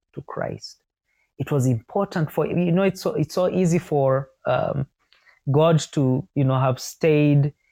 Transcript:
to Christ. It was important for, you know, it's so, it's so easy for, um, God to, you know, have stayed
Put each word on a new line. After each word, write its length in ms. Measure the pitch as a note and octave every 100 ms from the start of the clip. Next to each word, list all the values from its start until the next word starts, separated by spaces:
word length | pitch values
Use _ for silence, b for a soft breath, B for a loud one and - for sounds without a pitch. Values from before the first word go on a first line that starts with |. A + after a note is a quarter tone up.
| _
to 80 | -
Christ. 600 | - - - - - - _ _ _ _ _ -
It 120 | C#3
was 160 | D3 B2+
important 640 | A#2 - G3+ G3+ F#3 D#3
for, 140 | - D3+
you 260 | E3 F3
know, 120 | E3+
it's 180 | G3 F#3+
so, 120 | F3+
it's 200 | D3+ D3+
so 160 | - F3+
easy 300 | F3 F3+ E3+
for, 500 | - D3+ C3+ C3 C#3 _ -
um, 400 | C3 - C#3 C3+ _ b b b b -
God 300 | C#3 D#3+ D#3 -
to, 340 | - C3 B2+ - D3
you 80 |
know, 160 | C3+ C3
have 200 | C3 B2+
stayed 760 | - - E3 D3+ D3 C#3+ C#3+ - _